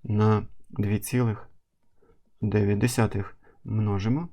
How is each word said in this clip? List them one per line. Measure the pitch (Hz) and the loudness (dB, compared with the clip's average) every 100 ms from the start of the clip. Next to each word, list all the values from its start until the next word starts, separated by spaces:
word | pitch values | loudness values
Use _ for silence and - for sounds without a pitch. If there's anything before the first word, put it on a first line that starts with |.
на | - 104 107 107 - - - | -2 2 4 2 -2 -14 -10
дві | - 104 104 | -4 -2 -2
цілих | - 123 117 104 - - _ _ _ _ _ _ _ _ | 0 0 0 -2 -10 -20 _ _ _ _ _ _ _ _
дев'ять | 101 104 101 104 | 0 2 2 2
десятих. | 120 - 107 101 98 - - _ | 0 2 0 0 -6 -12 -20 _
Множимо. | - 110 107 101 107 135 170 | -4 -2 0 0 0 -2 -2